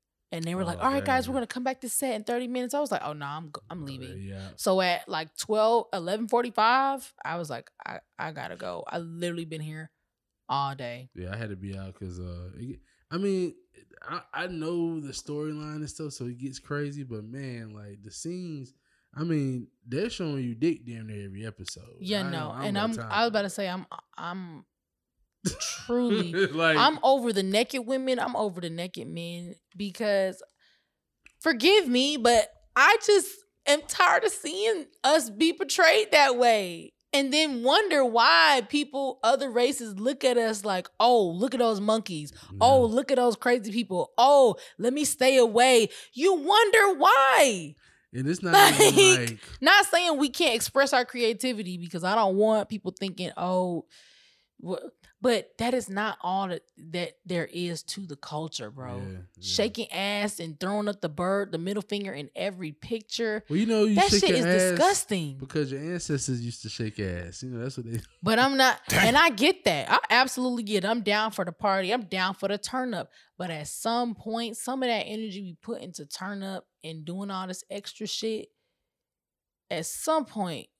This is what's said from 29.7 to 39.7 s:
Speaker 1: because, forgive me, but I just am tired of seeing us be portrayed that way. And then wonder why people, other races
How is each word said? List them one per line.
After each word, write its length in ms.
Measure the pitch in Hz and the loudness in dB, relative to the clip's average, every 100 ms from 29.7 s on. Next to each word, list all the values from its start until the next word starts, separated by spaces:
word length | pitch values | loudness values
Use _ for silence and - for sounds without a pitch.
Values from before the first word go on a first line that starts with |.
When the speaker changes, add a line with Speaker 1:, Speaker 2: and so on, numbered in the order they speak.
| 180 | -10
Speaker 1:
because, 640 | 202 180 214 202 190 185 - _ _ _ _ _ _ _ _ _ | -10 -4 0 2 0 -4 -18 _ _ _ _ _ _ _ _ _
forgive 480 | 311 247 277 415 302 | -2 2 4 4 4
me, 300 | 247 277 294 | 2 0 2
but 320 | 233 233 - _ _ - | 4 4 2 _ _ 4
I 220 | 294 453 - | 6 6 6
just 240 | 403 - - _ _ - | 4 2 -10 _ _ 0
am 140 | 294 - | 0 0
tired 360 | - 359 - | 0 2 4
of 80 | 415 | 0
seeing 540 | - - 359 427 392 285 _ | -4 -8 -2 -2 -2 -6 _
us 260 | 262 320 233 | 2 2 2
be 240 | 202 330 | 2 2
portrayed 580 | 349 381 - 330 427 427 | 2 -4 4 6 6 4
that 260 | 302 277 247 | 6 6 6
way. 540 | 240 220 185 165 165 _ _ | 4 4 0 -8 -14 _ _
And 180 | 285 277 | -2 2
then 320 | 294 311 247 | 2 2 0
wonder 400 | 240 339 415 302 | 2 4 4 2
why 600 | 254 226 247 330 311 277 202 | 4 4 6 8 6 4 2
people, 520 | 294 294 269 269 - | -2 -2 -4 -6 0
other 260 | 220 254 269 | 2 2 0
races 480 | 233 247 | 2 2